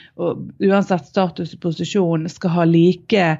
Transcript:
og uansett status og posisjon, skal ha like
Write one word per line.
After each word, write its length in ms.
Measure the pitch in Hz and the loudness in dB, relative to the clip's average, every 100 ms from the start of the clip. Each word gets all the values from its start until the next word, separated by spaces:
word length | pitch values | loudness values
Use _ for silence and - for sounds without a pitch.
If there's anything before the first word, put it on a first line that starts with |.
| - - | -18 -8
og 320 | 175 147 - - | -6 -6 -10 -2
uansett 460 | 196 196 190 180 - | 0 2 0 -2 -2
status 480 | 202 180 165 165 | -2 -2 -4 -10
og 60 | - | -8
posisjon, 680 | 175 160 170 208 175 165 165 | -8 -6 -4 -2 0 -2 -4
skal 220 | - 180 | -6 -4
ha 140 | 175 | 0
like 720 | 165 170 175 180 - 208 170 156 | 2 4 4 2 0 0 2 -2